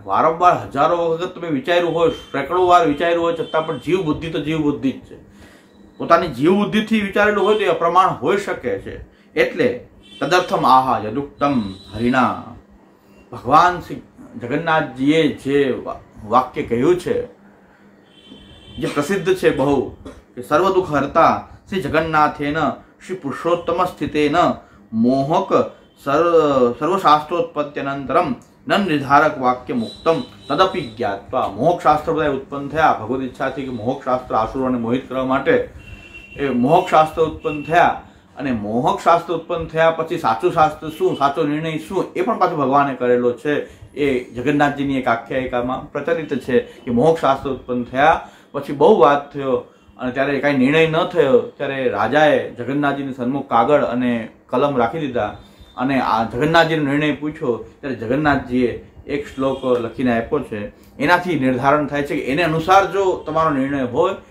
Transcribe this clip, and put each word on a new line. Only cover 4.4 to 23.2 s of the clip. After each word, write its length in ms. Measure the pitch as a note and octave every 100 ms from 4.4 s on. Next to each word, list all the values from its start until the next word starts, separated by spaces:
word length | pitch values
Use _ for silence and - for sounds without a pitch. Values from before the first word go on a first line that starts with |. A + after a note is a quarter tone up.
| D3 D#3+
બુદ્ધિ 300 | D3 - C3+
જ 80 | -
છે. 280 | - - - - - - _ - - -
પોતાની 300 | C#3 E3+ E3+
જીવ 260 | A#2+ D#3+
બુદ્ધિથી 480 | G3+ F#3 G#3+ G#3+ A3
વિચારેલું 440 | G3 G#3 G#3 E3+
હોય 100 | F#3+
તો 60 | G#3+
એ 40 |
અપ્રમાણ 420 | F#3 E3 E3+ F3+ F#3
હોઈ 300 | B2+ C#3 G3+
શકે 420 | G3 E3+ A#2+ G2
છે. 380 | A2 - - _ _
એટલે 540 | D#3 E3+ F#3+ C3 - - - - -
તદર્થમ 460 | C#3+ F3+ F3+ F3+
આહ 400 | B2+ C3 C3 A2+
યદુક્તમ 680 | G#2+ C3 C#3 - C#3+ B2+ G2 F#2+ -
હરિણા. 480 | G#2 A#2+ C3 A2+ - - - - - _ _ _ - -
ભગવાન 480 | A#2 A#2 D3+ F3+ F3
શ્રી 220 | - C#3 - - - A2+
જગન્નાથજીએ 840 | A#2+ D3 E3 D#3 C#3 B2 C#3 D#3+ D3
જે 540 | - C3+ C#3+ C3+ G#2
વા-, 440 | F2 - - - G#2+
વાક્ય 360 | A#2+ - D#3
કહ્યું 360 | A2+ A#2+ D3+ F3+
છે, 260 | C#3 A2 - - - _ _ _ _ _ _ _ - - - - - -
જે 100 | D3+
પ્રસિદ્ધ 480 | - - G3 E3
છે 200 | F#3 E3+
બહુ, 340 | C#3+ C#3 C#3+ - - - - -
કે 60 | B2
"સર્વ 320 | A#2+ D3+ F#3+
દુઃખ 180 | F#3+ D3+
હરતા 560 | C#3+ C#3+ E3 C#3+ G#2 - - -
શ્રી 120 | G#3
જગન્નાથેન 800 | C3+ D3+ D#3+ D#3 D3+ D3+ C#3+ D#3 C#3 - - _
શ્રી 100 | -
પુરુષોત્તમ 680 | -